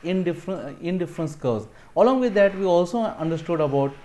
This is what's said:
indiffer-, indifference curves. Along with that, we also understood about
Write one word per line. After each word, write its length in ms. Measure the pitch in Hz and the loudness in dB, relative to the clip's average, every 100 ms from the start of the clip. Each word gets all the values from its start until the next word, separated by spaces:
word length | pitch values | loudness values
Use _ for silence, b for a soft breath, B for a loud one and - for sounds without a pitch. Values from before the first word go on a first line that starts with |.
indiffer-, 720 | 170 185 175 165 - 185 127 - | -2 -2 0 -4 -6 -8 -8 -8
indifference 520 | 170 180 175 - 156 156 | -4 -4 -4 -4 -6 -4
curves. 300 | 131 110 107 B B - | -2 -2 -6 B B 4
Along 240 | 220 262 | 4 4
with 140 | 247 | 2
that, 200 | 202 196 190 | 4 2 2
we 80 | 196 | 2
also 380 | 175 175 233 | 2 2 -2
understood 580 | 220 - 160 165 160 170 | -4 -4 -4 -4 -2 0
about 320 | 151 139 139 139 | 2 2 0 -4